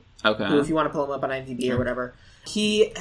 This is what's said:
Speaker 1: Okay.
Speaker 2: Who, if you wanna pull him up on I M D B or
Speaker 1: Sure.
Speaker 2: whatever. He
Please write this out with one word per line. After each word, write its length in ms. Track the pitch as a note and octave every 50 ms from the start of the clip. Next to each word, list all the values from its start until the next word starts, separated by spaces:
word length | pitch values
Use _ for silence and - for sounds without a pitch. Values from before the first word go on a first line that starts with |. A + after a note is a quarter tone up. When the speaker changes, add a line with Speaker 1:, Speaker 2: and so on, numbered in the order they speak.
| - - - - -
Speaker 1:
Okay. 240 | G#2+ G#2+ A2 G#2
Speaker 2:
Who, 120 | G2 D3 C#3+
if 100 | C#3+ D#3
you 60 | D#3+
wanna 140 | D#3 D3+ D3+
pull 120 | D#3 D#3+ C#3+
him 80 | C#3
up 120 | C#3 C#3 D3+
on 60 | C3+
I 80 | C3 C3
M 60 | C3
D 80 | C3 B2+
B 100 | A#2+ B2 B2+
or 20 | B2
Speaker 1:
Sure. 40 |
Speaker 2:
whatever. 360 | B2 B2 B2 B2 B2 B2 B2 - - - - - - -
He 480 | - - G#3 G#3+ G#3+ G#3+ G#3 G#3+ - - -